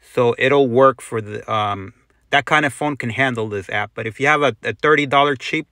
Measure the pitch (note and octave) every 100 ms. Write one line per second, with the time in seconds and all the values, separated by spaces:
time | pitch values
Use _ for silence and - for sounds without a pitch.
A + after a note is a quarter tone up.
0 | _ - A#2+ - C3 C#3+ C#3 A#2 C3+ B2+
1 | - A#2 G#2 G#2+ - A2 G#2 G2+ F#2+ _
2 | _ _ _ C#3+ - D#3 D3+ - D3 C#3
3 | A#2+ A2+ C3+ A#2 A2 G2+ F#2+ G#2 G#2 -
4 | A2+ G#2+ C3+ D3+ C#3+ A2 A#2+ G#2+ D3+ D3+
5 | D3 C#3+ C#3+ C#3 - D#3 D#3